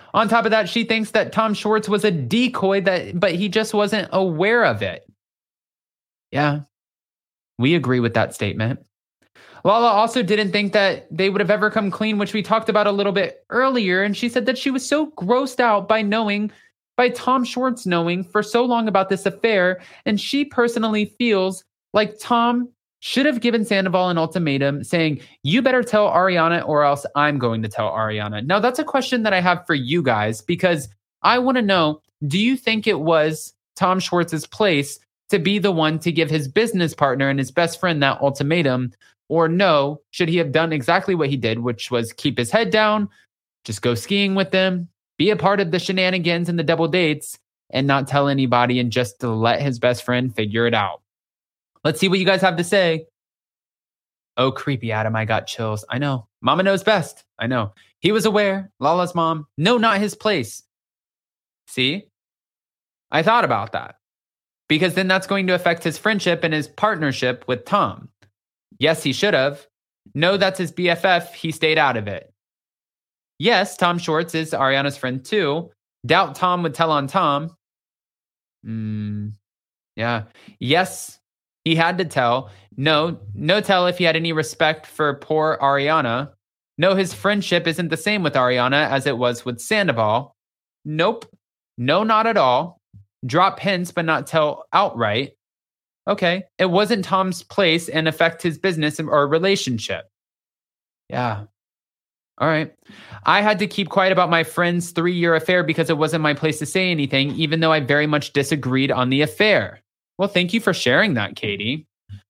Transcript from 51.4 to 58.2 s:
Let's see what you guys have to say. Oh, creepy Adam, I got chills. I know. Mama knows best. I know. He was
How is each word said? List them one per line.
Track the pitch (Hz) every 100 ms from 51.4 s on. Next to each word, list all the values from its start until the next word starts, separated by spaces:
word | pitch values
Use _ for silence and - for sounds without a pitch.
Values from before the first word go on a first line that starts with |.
| _ _ _ _
Let's | - 160
see | 190
what | 190
you | 190
guys | 190
have | 185 170
to |
say. | 175 202 180 160 160 _ _ _ _ _ _ _ _ _ _ _ _ -
Oh, | 131
creepy | - - 131 113
Adam, | 107 110 110
I | 107
got | 110 -
chills. | - 110 107 -
I | 123
know. | 143 131 - _
Mama | - 156
knows | 196 196
best. | 202 208 147 - _ -
I | 117
know. | 127 101 - _ _
He | 175
was | 214